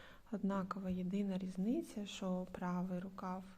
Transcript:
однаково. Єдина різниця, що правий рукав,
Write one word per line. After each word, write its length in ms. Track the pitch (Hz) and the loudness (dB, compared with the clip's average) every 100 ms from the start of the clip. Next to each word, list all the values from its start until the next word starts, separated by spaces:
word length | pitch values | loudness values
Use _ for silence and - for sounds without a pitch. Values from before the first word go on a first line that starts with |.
| - - - | -16 -16 -6
однаково. 580 | 202 190 196 190 196 190 | 0 2 2 0 -2 0
Єдина 500 | 180 185 202 202 185 | 0 2 2 2 2
різниця, 680 | 185 185 202 311 330 220 202 | 0 2 4 4 2 -4 -6
що 400 | - 190 180 185 | -2 0 0 0
правий 460 | - 180 180 185 180 | -2 0 2 2 0
рукав, 460 | 190 185 185 185 185 | -2 -6 -4 -4 -6